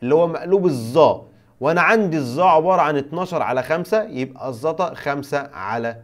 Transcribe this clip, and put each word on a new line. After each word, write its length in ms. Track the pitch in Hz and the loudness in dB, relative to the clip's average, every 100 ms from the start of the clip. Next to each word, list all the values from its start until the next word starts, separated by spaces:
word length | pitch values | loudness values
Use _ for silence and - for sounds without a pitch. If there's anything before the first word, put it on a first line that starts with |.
اللي 120 | 120 | 0
هو 120 | 156 170 | 2 2
مقلوب 400 | 156 175 196 180 | -2 0 2 2
الظا، 600 | 131 113 143 131 82 - _ _ - | -2 0 4 4 4 -8 _ _ -4
وانا 200 | 143 170 | 0 2
عندي 360 | 165 226 190 156 | 4 2 2 -2
الظا 340 | 123 135 185 | -2 2 4
عبارة 320 | 160 170 180 | 4 4 2
عن 140 | 151 143 | 2 0
اتناشر 460 | 139 170 185 165 | -4 -6 -6 -4
على 200 | 107 127 | -2 -2
خمسة، 420 | 127 165 170 214 | -2 -4 -2 -2
يبقى 440 | 208 127 135 127 127 | -2 -6 -8 -8 -10
الزتا 460 | 117 151 160 175 | -6 -4 -2 -4
خمسة 440 | - 143 143 143 143 | -6 -6 -6 -4 -6
على 580 | - - 95 117 117 113 | -6 -10 -6 -4 -6 -8